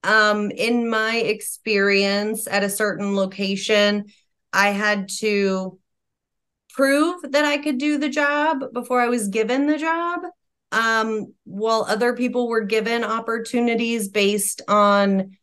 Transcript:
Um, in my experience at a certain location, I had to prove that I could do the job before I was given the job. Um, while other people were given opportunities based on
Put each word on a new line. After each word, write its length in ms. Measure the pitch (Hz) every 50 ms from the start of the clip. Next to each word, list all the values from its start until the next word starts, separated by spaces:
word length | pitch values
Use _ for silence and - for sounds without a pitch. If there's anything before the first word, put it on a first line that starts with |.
Um, 480 | - 185 214 220 214 208 208 208 208 202
in 400 | - - 214 233 240 240 233 226
my 280 | 226 220 220 220 226
experience 1300 | 233 226 220 214 214 - - - - _ 226 208 202 196 202 202 196 196 196 202 202 208 214 214 214 -
at 160 | - 196 202 196
a 60 | 202
certain 480 | 196 - 214 202 185 160 202 202 202
location, 880 | 196 190 190 190 - 202 190 196 190 - - 220 208 208 208 208 208 202 208 _ _ _ _ _ _ _ _ -
I 160 | 185 202 202
had 400 | 202 202 214 214 214 202 190 196 - -
to 580 | 220 214 208 202 196 190 190 185 185 185 - _ _ _ _ _ _ _ _ _ _ _ _ _ _ _ _ _ _ _
prove 480 | - - 269 269 277 285 311 339 370 349 - 277 262
that 100 | 294 302
I 140 | 294 294
could 220 | 294 294 302 294 247
do 180 | 285 302 294
the 100 | 285 294
job 560 | 302 254 302 285 285 294 294 294 320 311 269 277 -
before 300 | - 247 240 - 247 247
I 80 | 240 233
was 180 | 247 240 208
given 400 | 202 190 226 220 214 247 269 285
the 100 | 294 302
job. 440 | 285 311 320 330 330 339 339 349 349 359 349 - _ _ _ _ _ _ _
Um, 640 | - 220 226 226 226 226 220 226 220 214 208 - - _ _
while 400 | - 185 196 214 226 226 220 202
other 320 | - 214 214 240 240 240
people 320 | 240 247 247 - 247 247
were 160 | 226 226 226 214
given 400 | 196 220 220 202 226 233 233 233
opportunities 1040 | 208 220 226 226 226 226 233 226 - - 240 240 240 233 233 233 233 233 226 202
based 540 | 196 - 214 202 202 208 208 202 - - - - -
on 680 | 202 208 208 202 202 202 202 196 196 196 190 196 - _